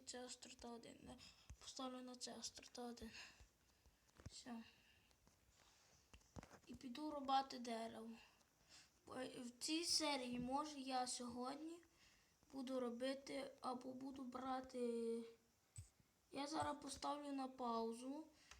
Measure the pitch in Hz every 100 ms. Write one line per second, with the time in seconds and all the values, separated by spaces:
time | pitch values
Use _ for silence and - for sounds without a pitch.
0 | - 247 247 - 247 247 240 233 - -
1 | - 247 - - - - - - 262 254
2 | 254 247 247 233 233 - - 254 240 233
3 | 226 - - - - - - - - -
4 | - - - - 262 233 226 - - -
5 | - - - - - - - - - -
6 | - - - - - - - 240 262 240
7 | 302 294 269 269 269 269 240 226 226 226
8 | 226 226 - - - - - - - -
9 | - 254 262 277 240 - - 320 339 -
10 | 302 277 247 247 247 269 302 285 262 262
11 | 247 - 247 240 254 285 320 339 - -
12 | - - - _ - 269 254 262 240 233
13 | 262 269 - 277 269 - 254 254 262 254
14 | 269 269 247 254 262 262 262 254 240 233
15 | 226 233 226 - - _ _ - - -
16 | - _ _ 269 285 311 294 277 277 -
17 | 277 294 285 277 262 262 240 226 226 233
18 | 262 294 320 - - -